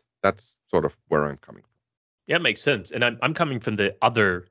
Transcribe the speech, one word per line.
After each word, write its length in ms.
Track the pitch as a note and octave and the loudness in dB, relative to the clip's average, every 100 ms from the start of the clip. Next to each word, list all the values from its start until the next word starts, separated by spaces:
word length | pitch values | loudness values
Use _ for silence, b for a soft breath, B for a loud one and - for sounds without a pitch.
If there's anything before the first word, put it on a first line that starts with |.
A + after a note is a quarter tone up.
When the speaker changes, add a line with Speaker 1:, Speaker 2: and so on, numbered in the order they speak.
| _ _ | _ _
Speaker 1:
That's 320 | G2 G2 - _ _ | -2 -2 -10 _ _
sort 160 | F2+ | 0
of 140 | D2 - _ | 0 -6 _
where 180 | D#2 | 0
I'm 120 | D2 C2+ | 0 -4
coming 260 | - G1+ | -16 -20
from. 80 | _ _ _ _ _ _ - | _ _ _ _ _ _ -4
Speaker 2:
Yeah, 120 | E3 | 0
makes 220 | D3+ G#2 | 0 0
sense. 300 | - A#2+ - | 0 -2 -4
And 140 | - | -2
I'm, 120 | A#2+ A#2 | -2 0
I'm 100 | C3 | -2
coming 280 | D#3 D#3+ B2+ | 0 -2 -2
from 160 | - G#2 | -4 0
the 200 | G2+ - | -2 2
other 460 | A2+ A#2 G2+ F2+ - | 0 4 2 0 -6